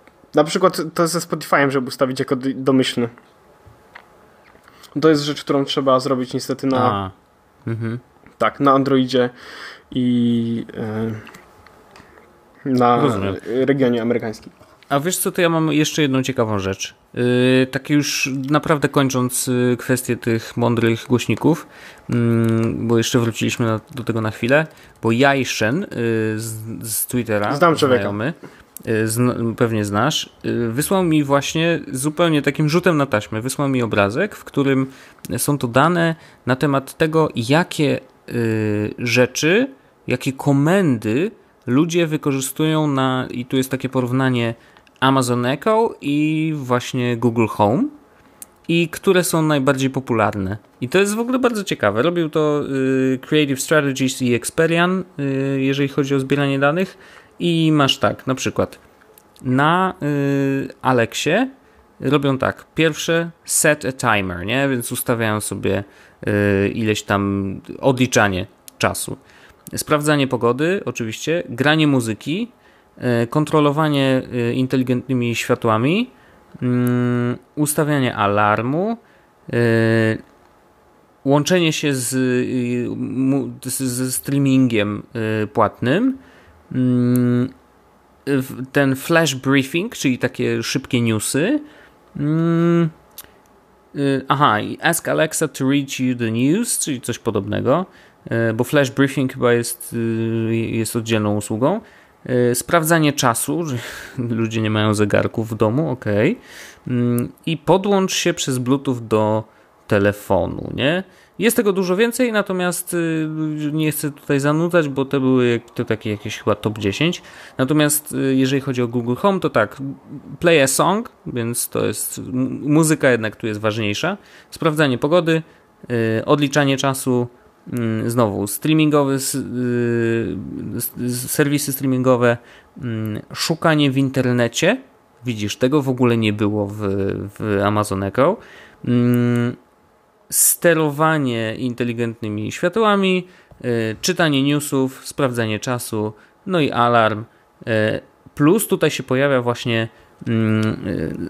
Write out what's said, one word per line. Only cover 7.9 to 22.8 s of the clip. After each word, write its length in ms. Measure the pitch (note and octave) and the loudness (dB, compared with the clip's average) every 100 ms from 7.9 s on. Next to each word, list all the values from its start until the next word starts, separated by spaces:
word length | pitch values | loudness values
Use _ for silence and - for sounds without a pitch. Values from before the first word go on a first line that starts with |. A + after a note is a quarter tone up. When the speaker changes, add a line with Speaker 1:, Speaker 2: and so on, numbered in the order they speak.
| A#2+ - _ - - | -8 -12 _ -20 -4
Speaker 1:
tak, 220 | A2 - | -4 2
na 120 | C#3 | 2
Androidzie 580 | C3+ C3+ C3+ B2+ B2+ B2 - - - - - _ | 4 4 2 2 2 0 -2 -18 -18 -18 -20 _
i, 760 | C3 B2 B2 A#2+ A#2 A#2 A#2 A2+ - | -2 0 2 2 2 0 -4 -6 -8
e, 600 | A2+ A2 A2+ A2 - - - - - - - - - - - _ _ _ C#3+ | -6 -4 -4 -6 -12 -20 -20 -20 -20 -20 -20 -20 -20 -20 -20 _ _ _ -2
na 320 | B2+ B2 A#2+ | 4 4 4
Speaker 2:
Rozumiem. 360 | C#3+ G#2+ G2 F#2 - | 2 0 -2 -4 -4
Speaker 1:
regionie 560 | A#2 C3 C#3 B2+ A#2+ | 0 2 2 2 2
amerykańskim. 500 | A2+ A#2 A2+ G#2+ - - - - _ | 0 -2 -2 -8 -16 -20 -20 -20 _
Speaker 2:
A 120 | C#3+ | -2
wiesz 180 | D#3 F3+ | -2 -4
co, 140 | G3 | -4
to 80 | F3 | 0
ja 60 | E3+ | 2
mam 240 | E3 D#3+ | 2 2
jeszcze 300 | D3+ D3+ - | 2 0 2
jedną 200 | D3 C3 | 2 2
ciekawą 360 | C3 B2+ A2 G#2+ | 0 -2 -2 0
rzecz. 360 | F#2+ F#2+ - - _ | -2 -4 -8 -14 _
Yy, 80 | - B2 B2 B2+ C3 C3 | -2 0 4 4 4 2
tak 200 | C3+ - | -2 0
już 400 | D3 C#3+ - D3 C3+ C3+ | 0 0 -2 -2 -4 0
naprawdę 380 | D3+ - D#3 C#3 | 0 2 0 2
kończąc, 580 | D3 C3+ B2+ B2 - - | 2 2 0 -2 -2 -2
yy, 300 | B2 B2 A#2+ | 0 2 0
kwestię 400 | - B2+ - A#2+ | 0 -2 -2 -4
tych 400 | - A2+ - - | -2 -2 -4 -2
mądrych 500 | A#2+ A#2 A2+ A2+ - | 0 2 2 0 0
głośników, 580 | B2 - - C3+ D#3+ - - - - - | 0 0 0 2 0 -4 -20 -20 -18 -4
mm, 760 | A#2+ A#2 A#2 A2+ A2+ A2+ - | 0 2 2 2 2 0 -2